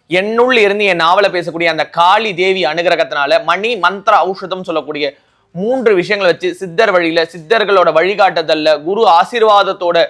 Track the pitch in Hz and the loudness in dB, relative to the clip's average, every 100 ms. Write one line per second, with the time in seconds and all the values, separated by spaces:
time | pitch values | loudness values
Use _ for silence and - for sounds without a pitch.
0 | _ 175 202 233 247 247 202 202 202 170 | _ -4 -2 0 2 4 2 2 0 0
1 | 165 190 202 175 165 165 170 160 147 - | 2 2 2 -2 -6 -4 -2 -2 -4 0
2 | 175 208 220 170 190 190 160 160 175 165 | 2 2 0 -2 -2 0 -2 -2 0 -2
3 | 160 151 143 160 160 180 220 226 170 196 | -2 -4 0 0 0 -2 -2 -2 -2 -2
4 | 196 196 175 190 185 185 180 160 135 151 | 0 2 0 -4 -8 -10 -6 -6 -6 -6
5 | 143 - _ _ _ 170 208 262 226 190 | -6 -8 _ _ _ -8 -4 -2 0 0
6 | 170 202 185 165 180 175 190 165 220 185 | 0 -2 0 0 -4 -8 -8 -2 2 2
7 | 165 165 165 180 156 226 202 196 170 156 | 0 0 -2 -6 -2 -2 2 2 4 2
8 | 180 202 190 170 156 156 156 147 151 214 | 0 2 2 2 -2 0 0 0 -2 0
9 | 214 165 185 240 220 202 175 165 175 170 | 4 4 2 0 2 4 2 -2 -2 0